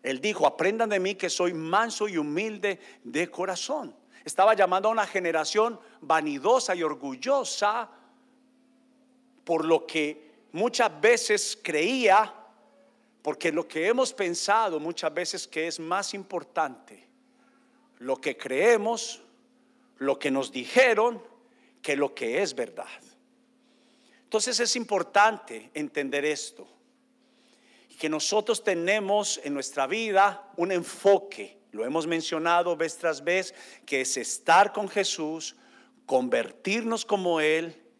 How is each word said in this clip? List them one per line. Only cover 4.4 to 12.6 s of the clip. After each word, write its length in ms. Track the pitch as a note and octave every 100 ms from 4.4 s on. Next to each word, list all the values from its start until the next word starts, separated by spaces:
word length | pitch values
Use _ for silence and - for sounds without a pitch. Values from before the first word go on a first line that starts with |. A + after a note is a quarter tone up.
| G3+
llamando 340 | G#3 F#3 F#3 G#3+
a 40 |
una 140 | A3+ G3
generación 720 | G3 F3+ D#3+ D3+ G#3 A3+ A3+ - -
vanidosa 760 | D3 D#3+ D3+ C#3+ D#3+ B3+ -
y 100 | F#3
orgullosa 1040 | D#3 C#3 C3+ C3 B3 C#4 - - G3+ A3+ A3 - _ _ _ _ _ _ _ _ _ _ _ _ _ _
por 220 | - E3 D#3+
lo 200 | D#3+ -
que 600 | D#3+ D3+ D3+ - _ _
muchas 480 | D#3+ A#3 - A3 D3+
veces 580 | G#3+ A#3 A#3 G#3 - -
creía, 720 | - D#3 F3+ C4 A3 G3 G#3+ - - _